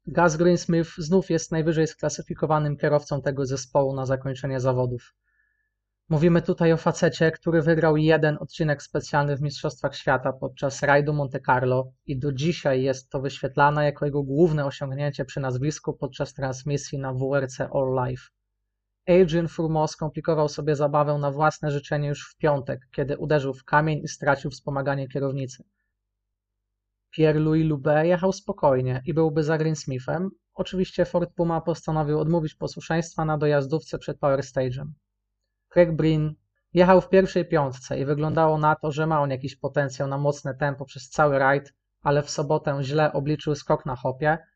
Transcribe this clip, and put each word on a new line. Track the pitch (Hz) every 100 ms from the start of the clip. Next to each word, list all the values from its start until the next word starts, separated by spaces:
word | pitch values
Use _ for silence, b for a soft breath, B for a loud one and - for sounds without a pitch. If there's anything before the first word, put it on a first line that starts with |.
| -
Gus | 135 170 156
Greensmith | 175 175 - 165 160 -
znów | 151 190 175
jest | 160 -
najwyżej | 160 156 160 156
sklasyfikowanym | - 151 147 - - 151 151 147 143
kierowcą | 156 147 147 143
tego | 135 139 131
zespołu | 131 - 151 135
na | 135 131
zakończenie | 131 139 127 143 135
zawodów. | 131 127 123 123 - _ _ _ _ _ _ _ _ _ -
Mówimy | 156 175 170
tutaj | 170 180 165
o | 160
facecie, | 175 165 165 - 160
który | 160 - 165
wygrał | 156 160 160 156
jeden | 156 156 151 147
odcinek | - - 156 143
specjalny | - 151 - 151 147 135
w |
Mistrzostwach | 147 143 156 - 180 180
Świata | - 127 135
podczas | 131 135 - 139 131
rajdu | 143 143 147
Monte | 151 135 131
Carlo | - 127 127 127 131 - -
i | 135
do | 143
dzisiaj | 131 156 170 147 131
jest | 135 131 -
to | 143
wyświetlane | 135 - 135 151 143 147
jako | 147 143
jego | 147 143
główne | 135 139 175 151 139
osiągnięcie | - 139 131 147 139
przy | 139 -
nazwisku | 143 127 143 151 -
podczas | 143 139 - 143
transmisji | - 135 131 151 143 - 139
na | 135
W | 127 135
R | 139 131
C | - 135
All | 143 131
Live. | 131 127 127 - _ _ _ _ _ _ _ -
Adrian | 180 180 170 165
Fourmont | - 160 156 151
skomplikował | - 156 160 151 156 151
sobie | 151 147 143
zabawę | 147 151 147 147
na | 143
własne | 139 156 - 151
życzenie | 143 143 147 147
już | 139 -
w | _
piątek, | 156 143 127 127 _
kiedy | - 135 143
uderzył | 151 151 135
w | 131
kamień | - 151 156 147
i | 156
stracił | - 143 139 151
wspomaganie | - - 139 135 139 135
kierownicy. | 143 139 139 131 - - _ _ _ _ _ _ _ _ _ _ _ _ _ _ -
Pierre-Louis | 156 151 156 160 160
Loubet | 147 147 151 160
jechał | 180 185
spokojnie | 190 - 196 151 131 127 127
i | 127
byłby | 156 160 151
za | 151 160
Greensmithem. | 156 151 - 127 127 151 190 - _
Oczywiście | - 185 185 185 -
Ford | 170 180 170
Puma | - 170 165
postanowił | 165 160 - 156 147 151
odmówić | 156 170 156
posłuszeństwa | - 156 - - 165 165 -
na | 156 151
dojazdówce | 151 147 135 156 - 147
przed | - 147
Power | 147 139
Stage'em. | 139 - 131 131 147 151 _ _ _ _ _ _ _
Craig | 175 170
Breen | 156 160 156 151 151 _ _ _
jechał | 170 180 185
w | -
pierwszej | 190 190 185 165
piątce | 160 139 127 - 135
i |
wyglądało | 139 147 156 160 160 156
na | 151 156
to, | 156
że | 143 160
ma | 156
on | 143
jakiś | 131 131 -
potencjał | 139 147 139 131 139
na | 139
mocne | 143 143 143
tempo | 131 147 135
przez | 139 135 -
cały | - 151 139
rajd, | 135 139 143 _ _ _
ale | 147 143
w | 147
sobotę | - 143 151 151 143
źle | 131 151 151
obliczył | 147 139 151 -
skok | 147 - 151 147
na | 127
hopie, | 131 131 151 160 b